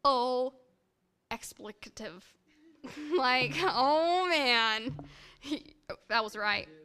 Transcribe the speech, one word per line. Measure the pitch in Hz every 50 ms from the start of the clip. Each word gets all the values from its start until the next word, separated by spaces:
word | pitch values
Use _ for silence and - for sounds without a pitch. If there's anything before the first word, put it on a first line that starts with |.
| -
"Oh, | 285 269 247 247 254 254 247 254 262 262 - _ _ _ _ _ _ _ _ _ _ _ _ _ _
explicative." | 226 226 - - - - 208 208 208 - - 214 - - 220 202 160 180 - - _ _ _ _ _ _ _ 330 - _ -
<laughs> | - - 294 302 294 311
Like, | 359 262 254 254 254 254 247 269 302
"Oh, | 349 370 - 226 254 269 294 311 330 339 349 359 370 359
man." | 339 311 285 247 240 233 226 226 214 220 220 247 - - - - - - - - - -
He, | - 277 302 - - - - _ _ - - - _ -
that | 214 233 220
was | 214 -
right. | 214 208 208 202 202 - - 156 156 156